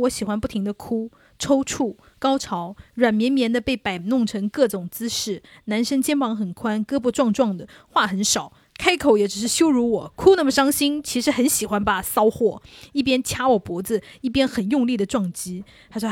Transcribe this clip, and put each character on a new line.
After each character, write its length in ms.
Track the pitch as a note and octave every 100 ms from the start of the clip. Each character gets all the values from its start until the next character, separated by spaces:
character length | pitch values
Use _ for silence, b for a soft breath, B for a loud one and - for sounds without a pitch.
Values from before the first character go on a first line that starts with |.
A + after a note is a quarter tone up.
| B3
，“我 20 |
喜 160 | -
欢 140 | G#3+ G#3+
不 80 | -
停 160 | G#3
地 100 | G3+
哭、 380 | G#3 - A3+ A3+ b b b
抽 240 | - C4+
搐、 320 | C4+ - A#3 - b b
高 180 | C4+ C4+
潮、 380 | - F3+ F3 G#3 B
软 180 | - A#3
绵 200 | G#3+ A#3+
绵 200 | C4+ A#3
的 80 | A#3+
被 160 | B3 B3
摆 220 | G#3+ F3+
弄 260 | F#3 C4
成 240 | A3+ G#3 G3+
各 200 | - A#3
种 200 | G3 F3
姿 200 | - A3+
势， 340 | - A3 F3 B B
男 200 | - G#3+
生 160 | A#3 C4+
肩 160 | B3+ C#4+
膀 200 | B3 A3
很 180 | F#3
宽， 320 | - A3+ G#3+ G#3
胳 140 | C#4
膊 100 | A#3+
壮 220 | A#3 A#3+
壮 240 | G#3 A#3 F3+
的， 100 | - B B
话 180 | E4+ G#3
很 160 | F#3+
少， 300 | G#3 G3+ C#3+ b b -
开 180 | F4+ F4+
口 220 | C#4+ G#3+
也 80 | G3+
只 140 | G3
是 80 | A3+
羞 200 | - E4
辱 220 | B3+ A#3+
我， 220 | G3+ D#3
哭 220 | - F#4 F#4
那 80 |
么 80 | C#4
伤 180 | C#4 C4+
心， 320 | C#4 C#4+ D4
其 180 | - B3
实 120 | C4
很 160 | C4+ B3
喜 180 | - G#3
欢 180 | G#3
吧， 160 | G#3+ F#3+
骚 300 | - A3+ G#3+
货。” 320 | - A3 - B B B
一 80 | C#4+
边 180 | C4 B3+
掐 280 | - - C4
我 100 | G#3+
脖 240 | - F3
子， 180 | F#3+ A3 B B
一 100 | B3+
边 160 | C4+ C4
很 240 | A#3+ G3
用 160 | C#4+ A#3+
力 100 | A#3+
的 80 |
撞 280 | G3 B3+ F3+
击。 320 | - F#3 F3+ - B B
她 80 | A3
说 80 | A3